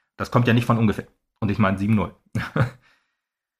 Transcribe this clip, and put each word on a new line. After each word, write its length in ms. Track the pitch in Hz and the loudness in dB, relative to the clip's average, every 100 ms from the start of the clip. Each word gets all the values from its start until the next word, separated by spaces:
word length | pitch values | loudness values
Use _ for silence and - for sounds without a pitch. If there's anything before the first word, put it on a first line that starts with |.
| _ - | _ -12
Das 140 | 98 | -2
kommt 160 | 123 120 | 0 4
ja 60 | 120 | 2
nicht 100 | - | 2
von 140 | 113 | 2
ungefähr. 260 | 107 - - _ _ - | 2 0 -6 _ _ -8
Und 120 | 101 | -4
ich 80 | 104 | 0
meine 180 | 98 98 | 0 0
sieben 160 | 101 107 | 0 0
null. 200 | 87 - _ 117 | -2 -8 _ -8
<laughs> 300 | - - 120 - _ _ _ _ _ _ _ _ | -6 -2 -4 -4 _ _ _ _ _ _ _ _